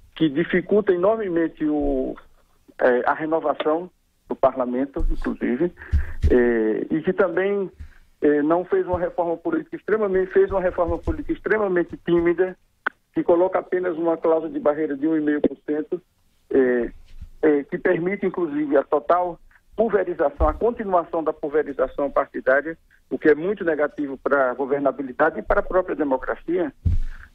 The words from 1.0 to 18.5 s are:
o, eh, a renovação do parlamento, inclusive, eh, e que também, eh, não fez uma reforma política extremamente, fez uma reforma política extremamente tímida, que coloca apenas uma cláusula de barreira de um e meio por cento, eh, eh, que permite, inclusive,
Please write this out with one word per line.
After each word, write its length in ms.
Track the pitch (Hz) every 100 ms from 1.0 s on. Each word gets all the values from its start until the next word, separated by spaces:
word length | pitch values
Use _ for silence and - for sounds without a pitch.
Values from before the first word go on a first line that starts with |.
| 190 226 196 170 160 165
o, 500 | 151 147 143 135 131 - - _ _ _ _ -
eh, 240 | 127 123
a 80 | 135
renovação 760 | 143 156 160 151 135 156 160 180 _ _ _ -
do 80 | 127
parlamento, 680 | 131 127 123 123 139 - -
inclusive, 600 | - 123 113 - 123 175 - - - - - -
eh, 560 | 131 120 117 107 - -
e 100 | 156
que 100 | 185
também, 580 | 185 185 170 196 202 180 - - - - _
eh, 220 | 147 147
não 220 | 151 175
fez 220 | 175 190 175
uma 120 | 175
reforma 380 | 170 180 170 165
política 400 | - 160 - 165
extremamente, 560 | - 220 202 190 185
fez 180 | 190 190
uma 100 | 190
reforma 380 | 180 180 170 165
política 340 | - 156 143
extremamente 640 | 160 - 214 202 180 170 156
tímida, 520 | - 170 170 170 185 180 _ _ - - _
que 120 | 165
coloca 340 | 156 170 185 180
apenas 380 | - 180 180 156
uma 200 | 170 165
cláusula 360 | 170 160 160
de 80 | 143
barreira 360 | 143 147 151 143
de 120 | 156
um 80 | 160
e 40 |
meio 200 | 147 147
por 160 | - - -
cento, 340 | 151 151 175 - _ _ _ _
eh, 420 | 135 127 123 117 - - - - -
eh, 220 | 156 143
que 140 | 139 170
permite, 480 | 190 175 180 196 190
inclusive, 500 | 180 165